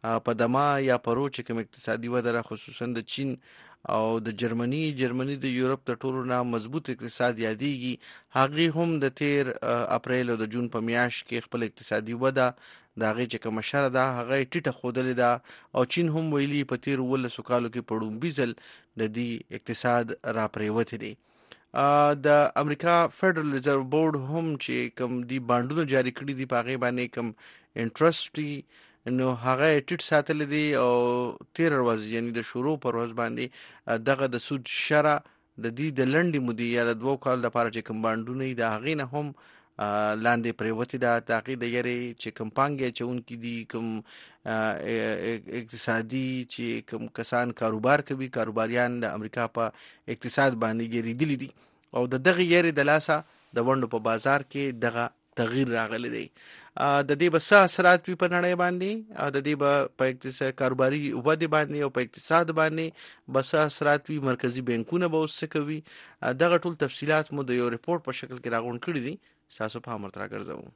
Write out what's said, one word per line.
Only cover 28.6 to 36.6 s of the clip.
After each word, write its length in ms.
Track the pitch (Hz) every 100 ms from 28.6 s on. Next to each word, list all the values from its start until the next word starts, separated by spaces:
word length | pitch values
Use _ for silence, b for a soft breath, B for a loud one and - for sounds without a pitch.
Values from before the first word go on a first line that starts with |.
| - b b b - 127
نو 80 | 131 120 123
هغه 200 | 131 156
یې 100 | 151 135
ټیټ 140 | 175
ساتلی 420 | - 151 143 151 143
دی. 160 | 151 151 139
او 100 | 123 123 120 123 123 - - -
تیره 220 | 165 143 120
ورځ، 160 | 113 107
یعنی 180 | 117 117 117
د 80 | 113
شروع 260 | 120 135 151
پر 80 | 123 117
ورځ 140 | 117 113
باندې، 280 | 117 120 123 B B B -
آه، 100 | 117 113
دغه 180 | 135 139
د 60 | 120
سود 260 | - 139 120
شره 420 | - - 151 151 147 b b b -
د 20 | 117 117
دې 100 | 156 131
د 20 | 131
لنډې 280 | 151 175 147 123
مودې 220 | 113